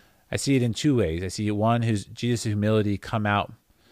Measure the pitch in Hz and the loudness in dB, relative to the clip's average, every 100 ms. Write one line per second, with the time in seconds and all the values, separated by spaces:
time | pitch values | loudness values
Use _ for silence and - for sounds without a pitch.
0 | _ _ _ - 139 135 120 101 151 123 | _ _ _ -4 0 2 2 0 2 2
1 | 82 85 92 - 104 104 110 120 117 104 | 2 -2 -4 -4 -2 0 2 2 2 0
2 | - 110 120 120 113 104 107 110 104 98 | -4 -6 -2 -2 -2 0 2 2 2 -2
3 | - 113 104 104 - - _ _ _ | -4 -2 0 0 -2 -10 _ _ _